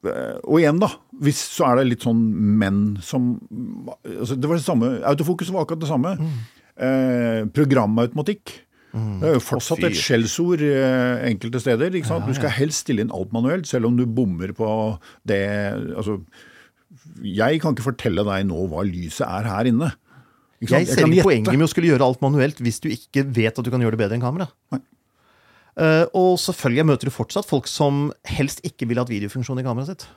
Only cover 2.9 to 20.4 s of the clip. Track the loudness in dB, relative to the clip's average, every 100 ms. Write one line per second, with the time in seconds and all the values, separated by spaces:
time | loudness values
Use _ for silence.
2.9 | -2 -4 -2 -2 -4 -8 -12 -10 -10 -14
3.9 | -14 -14 -8 -6 -4 0 0 0 2 2
4.9 | 0 0 0 0 -2 -2 -4 -4 -4 -2
5.9 | -2 -2 -2 -4 -6 -10 _ _ -6 -2
6.9 | 0 0 0 0 0 -2 0 4 4 4
7.9 | 2 0 0 -4 -4 -8 -20 _ _ _
8.9 | -6 -6 -2 2 0 0 -4 -2 -2 0
9.9 | 0 2 2 2 0 0 2 2 2 2
10.9 | 2 0 0 -2 -4 -4 -4 0 0 0
11.9 | -2 -2 -2 -2 -2 -2 0 -2 -2 -2
12.9 | -2 -2 -4 -4 -2 0 -2 -2 0 2
13.9 | 2 2 0 0 -2 -6 -4 -2 0 -2
14.9 | -4 -12 -16 -2 -2 0 -2 -4 -4 -6
15.9 | -6 -6 -6 -8 -20 -20 -20 _ _ _
16.9 | -20 -20 -14 -8 0 2 2 0 -2 -4
17.9 | -2 -2 0 0 0 -2 -2 -4 -2 -4
18.9 | -4 -8 -6 -6 -4 -4 -2 2 2 0
19.9 | -4 _ -20 _ _